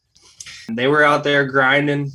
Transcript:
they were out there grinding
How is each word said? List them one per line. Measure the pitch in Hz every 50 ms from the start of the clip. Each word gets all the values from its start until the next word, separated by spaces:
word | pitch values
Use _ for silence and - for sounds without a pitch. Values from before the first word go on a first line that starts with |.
| _ _ _ _ _ _ _ - - - - - - -
they | 113 117 123 139
were | 147 151 147
out | 147 147 147
there | 147 143 143 143 139
grinding | 131 131 139 131 131 135 143 147 147 143 143 143 139